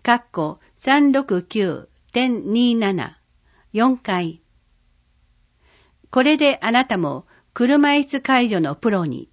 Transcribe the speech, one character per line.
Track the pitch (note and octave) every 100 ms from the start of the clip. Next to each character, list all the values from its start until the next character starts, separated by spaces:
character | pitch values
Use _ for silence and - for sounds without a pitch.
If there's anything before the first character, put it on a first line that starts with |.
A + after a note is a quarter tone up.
か | -
っ | A#3+ _
こ | - D3+ - _ _
三 | - C#4+ C#4+
六 | C4+ C4+ F3+
九 | F3+ A3 F#3+ D3 - _ _
点 | A#3+ B3+ A#3 G3
二 | A3+ B3
七、 | A#3 G3+ F3+ G#2 - _ _ _ _ _
四 | G#3 B3+ B3
階。 | - F3+ E3 E3 _ _ _ _ _ _ _ _ _ _ _ _ _ _ _ _ _
こ | B3+
れ | C4 D4+
で | C#4+ -
あ | A3
な | A#3+
た | C4 G3+
も | D3+ C3+ _ _ _ -
車 | A#3+ C#4+ C#4+
椅 | D4 C#4+
子 | C4+
介 | C4+ C4 A#3+
助 | F#3+
の | D#3
プ | D3 A#3
ロ | G3 D#3+
に。 | A#2+ -